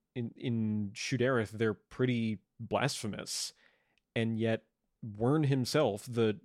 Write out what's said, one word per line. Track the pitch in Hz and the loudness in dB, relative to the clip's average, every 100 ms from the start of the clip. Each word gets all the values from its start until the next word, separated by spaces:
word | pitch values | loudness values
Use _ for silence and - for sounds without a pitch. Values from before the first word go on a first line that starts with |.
| _ | _
in, | 127 117 - | -8 -8 -6
in | 131 117 110 107 101 | -2 0 0 0 -4
Shudarith, | 110 - 127 127 123 104 | -6 -4 0 2 2 0
they're | 107 110 | 0 0
pretty | 98 - - 127 117 113 104 _ - | -2 -8 -2 0 2 0 -4 _ -14
blasphemous, | 113 101 135 - 107 107 - - - - _ _ _ _ _ 117 | -2 0 0 -2 -6 -6 -6 -6 -8 -12 _ _ _ _ _ -2
and | 113 110 | 0 0
yet | 113 113 _ _ _ - | 0 0 _ _ _ -14
Wern | 113 101 120 156 | -10 0 2 4
himself, | 139 135 117 147 123 101 127 | 4 2 2 2 2 0 -4
the, | 117 110 104 | 2 2 2